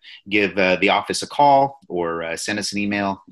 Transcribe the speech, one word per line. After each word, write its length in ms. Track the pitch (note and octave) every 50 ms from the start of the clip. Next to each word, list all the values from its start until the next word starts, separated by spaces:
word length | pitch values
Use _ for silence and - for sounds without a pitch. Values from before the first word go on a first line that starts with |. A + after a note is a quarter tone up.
| - - - - - G2
give, 260 | G2 G#2 G#2 F#2+ F2
uh, 200 | G2+ F#2+ F#2 F#2
the 120 | F2 F#2 G2+
office 320 | F#2+ G2+ G2+ - F#2+ - -
a 40 |
call 520 | - - - C#3+ C#3+ C#3 C#3 C3+ C3+ - - _ -
or, 340 | F2 F2 E2+ E2 E2 E2 E2
uh, 140 | E2 E2 E2
send 200 | - - G#2 G#2
us 140 | G2 - -
an 60 | G2+
email, 440 | G2+ G2+ G2+ G2+ G2+ G2 G2 G2 _ -